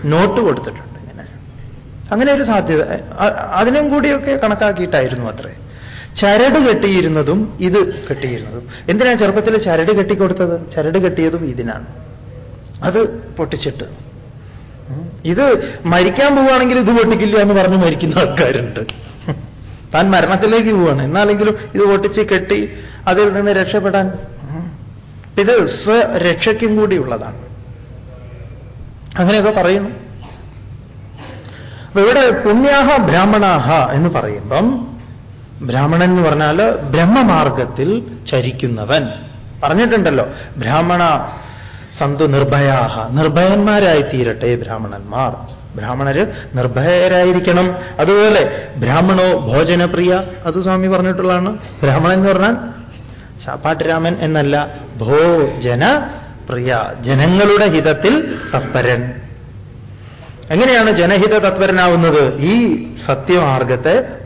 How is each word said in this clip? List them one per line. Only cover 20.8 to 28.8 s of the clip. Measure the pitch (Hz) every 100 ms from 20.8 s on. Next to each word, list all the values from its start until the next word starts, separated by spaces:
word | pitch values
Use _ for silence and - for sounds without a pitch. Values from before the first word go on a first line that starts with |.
| 165 135
എന്നാലെങ്കിലും | 135 180 208 202 208 214 - 196
ഇത് |
പൊട്ടിച്ച് | 202 196 202 214
കെട്ടി | 214 190 - 208 208 - - - 190
അതിൽ | 180 208
നിന്ന് | 196 202
രക്ഷപ്പെടാൻ. | 196 190 208 190 196 190 175 - -
ഉം. | 143 156 175 - - - - - - 202
ഇത് | 202 240 156
സ്വരക്ഷയ്ക്കും | - 202 226 226 185 170 165 226 220 226 214
കൂടിയുള്ളതാണ്. | 208 180 127 113 113 - - - - - - - - - - - - - - -